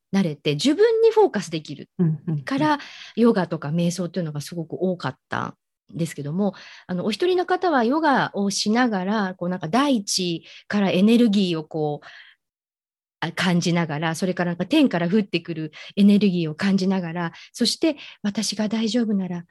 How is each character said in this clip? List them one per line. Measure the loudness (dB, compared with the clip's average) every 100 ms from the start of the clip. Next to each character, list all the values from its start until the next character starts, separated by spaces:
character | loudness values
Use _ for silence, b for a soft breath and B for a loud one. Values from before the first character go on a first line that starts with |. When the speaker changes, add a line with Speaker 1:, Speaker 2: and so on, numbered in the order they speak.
| -4
Speaker 1:
な | -2
れ | -2
て、 | -2 -2
自 | 0 0
分 | 4 4 4
に | 4
フ | 6 4
ォ |
ー |
カ | 2
ス | -4
で | -8
き | -8 -14
る | -10 0
Speaker 2:
う |
ん | 0 0 -4
う |
ん |
う | -6
ん。 |
Speaker 1:
か | -4 0
ら、 | 0 0 B B B
ヨ | B 4
ガ | 4 0
と | -4
か | -4
瞑 | 0 0
想 | 0 -4
っ |
て | -4
い |
う | -6
の |
が | -6
す | -8 -10
ご |
く | -8 -4
多 | -2 -2
か | -6
っ | -8 -6
た | -6 -6 -10 _ _ _
ん | -6
で | -6
す | -6
け |
ど | -6
も、 | -2 -2 B B B B
あ |
の、 | -4
お | -4
一 | -2
人 | 0 0
の | 0
方 | 0 0
は | 2
ヨ | 2 2
ガ | 2 2 0
を | -2 -2
し | -2 0
な | 2 2
が | 0
ら、 | -2 -2 -2 -4
こ | -6
う |
な | -6
ん |
か | -2
大 | 0 2 0
地 | 0 -4 -2 -4 B B B
か | 0
ら | 2
エ | 4
ネ | 6 6
ル | 4
ギ | 4 2 -2
ー |
を |
こ | -6 -4 -4 -4
う、 | B B B B _ _ _ _ _ _ _ -10
あ、 | -10
感 | -2 0 2
じ | 2
な | 0 -2
が | -2
ら、 | -4
そ | -2
れ | -4
か | -2
ら | -2
な |
ん | -4
か |
天 | 0 4 4
か | 2
ら | 0
降 | 0
っ |
て | 0 -4
く | -4
る | -8 -8 B B
エ | B
ネ | 6 6
ル | 4
ギ | 2 -2
ー |
を |
感 | -2 0 0
じ | 0
な | -2
が | -4
ら、 | -4 -6 B B
そ | -4 -2
し | 0
て、 | 0 -2 B B
「私 | -6 -4 -4 -2
が | -2
大 | -2 -2
丈 | 0
夫 | 0
な | -2 -2
ら | -6 -12